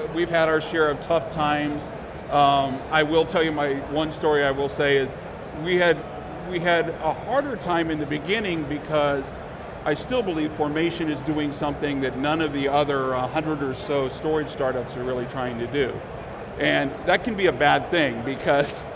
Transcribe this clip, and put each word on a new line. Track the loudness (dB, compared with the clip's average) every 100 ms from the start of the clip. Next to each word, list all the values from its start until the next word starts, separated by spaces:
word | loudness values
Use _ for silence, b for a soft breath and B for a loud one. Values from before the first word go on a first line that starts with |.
| -4
we've | -2 0
had | 4 4
our | 2
share | 2 2 2
of | 2
tough | 0 0 0
times. | -2 0 2 0 -4 -8 -10 -12 -12 0
Um, | 6 6 6 2 -2 0
I | 2
will | 4 4
tell | 4 2
you | 2
my, | 2 0 -2 -2
one | -2 -2
story | 0 2 4
I | 4
will | 2 0
say | 2 4 4
is | 2 -4 -12 -12 -10 -6
we | 0 4
had, | 4 2 -2 -10 -10 -10 -6
we | -2
had | 2 2 2 -2
a | -2
harder | -2 -2 -2 0 -4
time | -2 0 0
in | -2
the | -4
beginning | -4 -2 -2 0 -2
because | -4 -6 -2 2 2 0 -4 -10 -12 -12 -14 -6 -2
I |
still | -2 -2 -2
believe | 0 0 -2
Formation | 0 0 0 0 0 -2
is | -2
doing | -2 -2 -2
something | -2 -4 -2 -2 -2
that | -2 -2
none | 0 0
of | 0
the | 0 2
other | 2 2 2 0
hundred | 0 -2 -2 -2 -2
or | -2
so | -4 -2 0 0
storage | -2 -2 0 -2
startups | -2 0 0 -4 -4
are |
really | -4 -2
trying | -4 -4 -4 -4
to | -2
do. | 0 0 -2 -10 -12 -12 -12 -8 -2
And | 2 2 0 -2 0
that | 2
can | 0
be | 2 2
a |
bad | 4 4 4 2
thing | 2 2 0
because | -4 -2 2 2 2 -4 -10